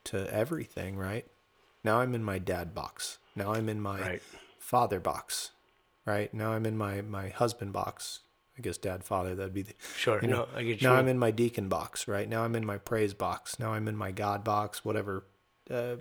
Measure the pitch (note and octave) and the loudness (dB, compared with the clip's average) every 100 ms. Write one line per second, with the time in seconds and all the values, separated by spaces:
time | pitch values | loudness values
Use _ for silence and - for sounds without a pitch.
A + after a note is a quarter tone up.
0 | - G2 G2 G#2+ B2 D#3+ - - F#2 G2 | -6 -4 0 0 0 0 -6 -6 -6 -4
1 | F#2+ A2+ - _ _ _ _ _ A2 A2+ | -4 -4 -8 _ _ _ _ _ 2 4
2 | B2+ A#2+ G#2+ F#2+ F#2 F2+ E2+ - - - | 4 0 0 -2 0 -2 -2 -6 -8 -8
3 | - - _ G#2+ G2+ A2 A2 G#2+ G2+ G2 | -10 -10 _ -6 -2 0 0 -2 -4 -4
4 | F#2+ F2+ - - - - - B2 A2 F#2+ | -4 -6 -10 -20 -20 -18 2 4 6 4
5 | E2 - - - - - _ _ _ _ | 0 -2 -4 -6 -6 -12 _ _ _ _
6 | - G#2 G#2+ G#2+ A2 A2 A2 A2 G2+ G2 | -2 0 0 -2 0 0 0 0 0 -2
7 | G#2+ G2 G2 - A#2 - G#2 G2 G2 - | -4 -6 -4 2 2 2 -4 -2 -2 -4
8 | - - _ _ _ - A2 E2+ G2+ F#2 | -10 -12 _ _ _ -8 -6 -4 -4 -4
9 | - G2 F2+ F2+ F#2+ G2 G2 - - - | -2 0 0 -2 -4 -4 -6 -10 -10 -2
10 | - G#2+ A#2+ A#2+ A#2 - A#2 G#2+ C3 C3 | 2 4 4 2 0 -2 -2 4 8 8
11 | C3 B2+ A#2 G#2+ A#2 - G2 F2 - - | 8 6 4 4 2 2 0 -2 -2 -6
12 | - G2+ G#2 A2+ A#2 A2+ G#2+ G2+ - A2+ | -4 -2 -2 0 0 0 -2 -4 -2 2
13 | G#2 G2 F#2 - - - A2+ A2 A2 G#2+ | 2 2 -2 -2 -6 -4 -2 0 -2 -2
14 | F#2+ F#2+ G#2 G2+ A2 G#2 G#2+ - A2 G#2+ | -4 0 0 0 2 2 2 -2 -2 0
15 | G2+ F#2+ - _ _ _ - B2+ A#2+ A#2+ | 0 -4 -6 _ _ _ -6 -2 -2 -4